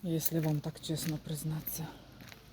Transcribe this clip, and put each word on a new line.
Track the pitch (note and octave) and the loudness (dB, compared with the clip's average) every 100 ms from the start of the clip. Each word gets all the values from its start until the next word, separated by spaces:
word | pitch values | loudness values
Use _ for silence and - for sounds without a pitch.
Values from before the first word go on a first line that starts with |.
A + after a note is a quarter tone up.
если | F3+ E3 - E3 | 2 4 4 4
вам | D#3 D3 | 6 4
так | D#3 - | 2 -4
честно | - D3+ E3 D3+ | -2 0 0 -2
признаться. | - D3+ D#3 D#3 - - D#3 - - - - - - | -2 -2 0 -2 -2 -4 -6 -8 -16 -16 -16 -16 -18